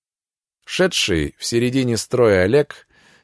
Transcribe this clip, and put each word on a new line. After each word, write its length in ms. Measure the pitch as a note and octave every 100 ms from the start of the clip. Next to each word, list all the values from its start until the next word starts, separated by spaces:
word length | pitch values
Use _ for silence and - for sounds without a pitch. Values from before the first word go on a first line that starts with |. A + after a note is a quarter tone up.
| _ _ _ _ _ _
Шедший 720 | - - F#2 - - E2 D2 -
в 40 |
середине 540 | - A#2 B2 C3 B2 A2+
строя 460 | - B2 A#2 F#2+
Олег 440 | F#2 C3+ D3 - _ _ _ _